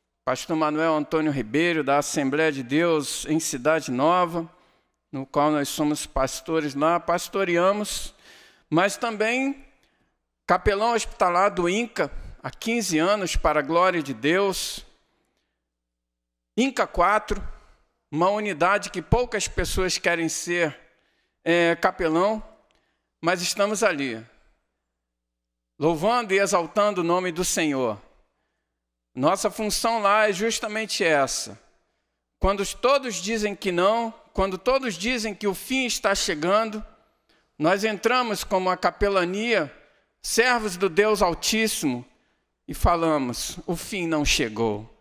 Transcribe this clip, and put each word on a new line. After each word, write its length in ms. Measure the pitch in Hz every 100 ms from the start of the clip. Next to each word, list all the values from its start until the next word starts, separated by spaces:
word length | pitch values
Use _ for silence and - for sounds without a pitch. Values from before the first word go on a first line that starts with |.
| _ _
pastor 300 | - 127 - 160
Manuel 380 | 151 151 165
Antônio 380 | 156 147 160 156
Ribeiro, 500 | 139 107 139 175 160
da 160 | 135 143
Assembleia 540 | 143 160 139 143 160
de 100 | 135
Deus 640 | 120 147 170 156 131 - -
em 140 | 156
Cidade 500 | - 135 147 160 147
Nova, 580 | 123 151 180 175 170 165 _ _ _ _ _ _
no 160 | 135 135
qual 240 | 147 151
nós 180 | 151 139
somos 380 | - 151 147 -
pastores 680 | - 135 - - 160 147 139
lá, 240 | 156 170
pastoreamos, 1120 | 170 170 - 196 185 170 185 208 208 - - - - - - _ -
mas 260 | 156 196 202
também 680 | 233 208 220 254 269 277 - _ _ _ _ _ _ _ -
capelão 480 | 180 214 196 226
hospitalar 580 | 233 - - 185 175 202
do 160 | 180 175
inca, 400 | 202 233 - 147 - - -
há 120 | 131
quinze 460 | - 226 233 185 156
anos, 360 | 175 208 180
para 240 | - 165 151
a 60 |
glória 360 | 143 170 185 175
de 140 | 139
Deus. 720 | 113 139 180 202 185 - - - _ _ _ _ _ _ _ _ _ _ _ _ _ _ _ _ -
inca 300 | 269 - 185
quatro, 560 | - 175 214 214 202 - - - _ _ _ _
uma 180 | 147 180
unidade 600 | 208 208 151 175 202 180
que 120 | 185
poucas 460 | 160 214 196 208 -
pessoas 500 | - 170 - 185 -
querem 300 | 180 170 160
ser, 500 | - - 175 160 - _ _ _ _ _ _
é, 300 | - 170 170
capelão, 640 | 170 190 - 165 160 196 220 - - _ _ _ _ _ _
mas 200 | 165 180
estamos 400 | 175 - 202 208
ali, 420 | 214 156 135 113 113 _ _ _ _ _ _ _ _ _ _ _ _ _ _ -
louvando 540 | 147 160 196 247 220
e 60 | 190
exaltando 640 | 196 190 165 214 208 185
o 20 |
nome 260 | 170 180 185
do 140 | 160
Senhor. 560 | 175 - 156 135 123 104 - _ _ _ _ _ _ _ _ _ _
Nossa 360 | 127 143 196 214
função 500 | 196 214 - 226 233
lá 280 | 202 214 214
é 40 |
justamente 720 | 185 226 220 226 214 220 -
essa. 560 | 175 151 135 - - 98 _ _ _ _ _ _ _ _
Quando 260 | 190 196 190 -
todos 400 | 247 277 254 175
dizem 380 | 185 226 208
que 160 | 196 202
não, 440 | 175 190 226 233 220 _
quando 240 | - 190 185
todos 380 | - 269 254
dizem 400 | 165 214 247 214
que 120 | 190 208
o 80 |
fim 300 | 185 - 262
está 300 | 247 - 196
chegando, 680 | 196 - 156 165 208 226 214 - _ _ _ _ _ _ -
nós 260 | 156 196
entramos 580 | 220 208 226 254 240 202
como 280 | - 190 185
a 60 | 185
capelania, 920 | 180 - 202 196 175 196 233 214 143 - _ _ _ _
servos 560 | - - 247 240 214 175
do 100 | 190
Deus 320 | 160 214 208
Altíssimo, 840 | 185 160 - 220 220 - 147 123 123 _ _ _ _ _ -
e 60 |
falamos, 840 | - - 175 165 151 123 117 - - -
"O 100 | 170
fim 300 | - 202 170
não 180 | 156
chegou." 640 | 143 - 120 107 117 104 110 _